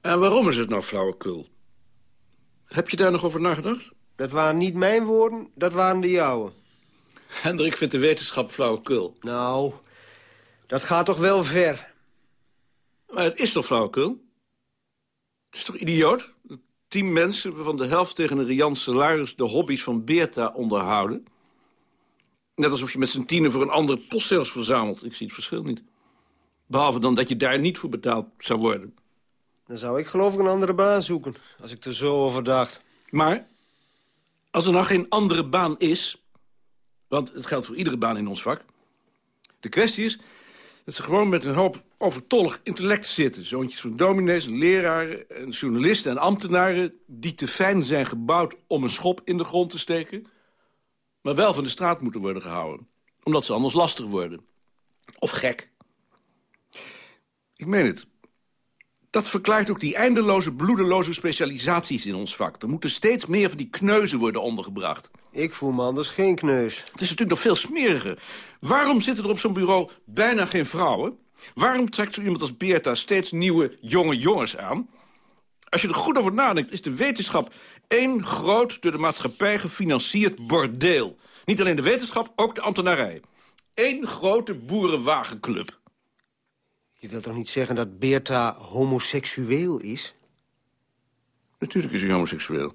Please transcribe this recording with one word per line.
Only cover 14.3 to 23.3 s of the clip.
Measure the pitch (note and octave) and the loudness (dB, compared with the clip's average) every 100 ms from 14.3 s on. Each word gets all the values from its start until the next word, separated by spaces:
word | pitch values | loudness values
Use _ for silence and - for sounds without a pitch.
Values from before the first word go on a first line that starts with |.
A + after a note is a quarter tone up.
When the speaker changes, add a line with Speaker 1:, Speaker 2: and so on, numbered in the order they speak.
| _ _ _ _ _ _ _ _ _ _ _ _ | _ _ _ _ _ _ _ _ _ _ _ _
Speaker 1:
Het | - | -10
is | |
toch | - F#3 | -8 -6
idioot? | E3 E3 D#3 B3 - _ - C#3 _ _ _ | -2 4 4 4 -2 _ -20 -20 _ _ _
Tien | G3+ G3 | -2 2
mensen, | E3 F3 G3+ G3 | 2 2 0 -6
waarvan | D#3 D#3 D3 | -6 -6 -4
de | B2+ | 0
helft | E3 F3+ - | 2 0 0
tegen | D#3 C#3 | 0 0
een | B2 | 0
riant | C3 D3+ C3+ | 2 2 2
salaris | - B2 D3 D#3+ C3+ - | 0 2 4 2 -2 -4
de | |
hobby's | A#2+ A#2+ F3 C3+ | -2 0 0 -2
van | - A#2 | -2 -4
Beerta | A2+ E3 D#3+ - A2+ | 0 2 2 0 -4
onderhouden. | - A2+ G#2 F#2+ G#2 G2+ - - _ _ _ _ _ _ _ _ _ _ _ _ | -2 -2 0 0 0 0 -4 -10 _ _ _ _ _ _ _ _ _ _ _ _
Net | - D3 | -2 0
alsof | C3+ B2+ | 0 -4
je | C3 | -2
met | C3 | -2
z'n | C3+ | -2
tienen | B2 | -2